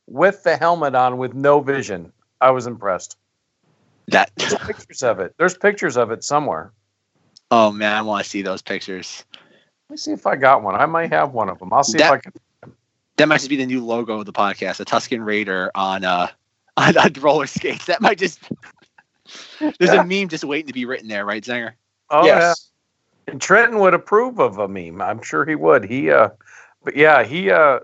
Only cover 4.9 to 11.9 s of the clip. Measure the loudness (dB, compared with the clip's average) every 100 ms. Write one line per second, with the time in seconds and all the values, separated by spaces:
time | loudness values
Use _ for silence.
4.9 | -6 -2 -2 -6 -2 -2 0 -2 -2 -2
5.9 | -2 -2 -4 -4 -2 -2 -6 -10 _ _
6.9 | _ _ _ _ _ 0 2 4 2 -2
7.9 | -2 -2 -4 -6 -6 -6 -6 -8 -10 -8
8.9 | -12 -14 -18 -20 -20 _ _ _ _ -20
9.9 | -12 -8 -6 -4 2 4 4 2 0 0
10.9 | 0 -2 -2 -2 -2 -6 -6 -2 0 2